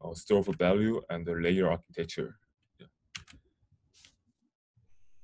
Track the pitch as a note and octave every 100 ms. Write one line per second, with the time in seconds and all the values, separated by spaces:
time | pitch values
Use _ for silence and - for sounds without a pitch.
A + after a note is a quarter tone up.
0 | E2+ E2 - G2+ G2 D#2+ F2+ G2+ A2 A2+
1 | - E2+ E2+ E2+ E2+ F#2 F2+ E2+ - -
2 | E2 - C2+ - _ _ _ _ - _
3 | _ - - - _ _ _ _ _ _
4 | - _ _ _ _ _ _ _ _ -
5 | - -